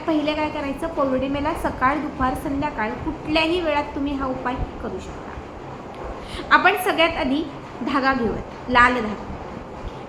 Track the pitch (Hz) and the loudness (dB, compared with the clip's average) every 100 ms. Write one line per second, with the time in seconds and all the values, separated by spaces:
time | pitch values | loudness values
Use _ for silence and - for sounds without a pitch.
0 | - 311 294 302 302 302 277 269 330 330 | 2 2 2 2 0 0 -2 -2 -2 0
1 | 269 254 269 285 294 320 277 - 262 294 | 2 2 2 2 0 0 -2 2 2 2
2 | 294 - 262 262 311 277 294 294 214 254 | -2 0 0 0 -2 -2 -2 -2 -2 -2
3 | - - - 311 320 359 330 294 294 302 | -4 -4 0 2 4 2 2 2 0 -2
4 | 285 269 269 262 247 254 - - 226 185 | -2 0 -2 -2 -2 -2 -4 -4 -6 -6
5 | - - - - - - - - - - | -8 -10 -10 -10 -12 -12 -12 -12 -12 -10
6 | - - - - - 302 349 392 - 320 | -8 -8 -8 -8 4 6 6 4 2 4
7 | 330 330 285 277 339 - - - 247 269 | 2 2 0 0 -2 -8 -12 -6 -2 2
8 | 262 254 220 - - - - 247 247 254 | 4 2 0 -2 -6 -10 2 6 6 4
9 | 214 202 - - - - - - - - | -2 -4 -8 -10 -10 -10 -12 -10 -10 -10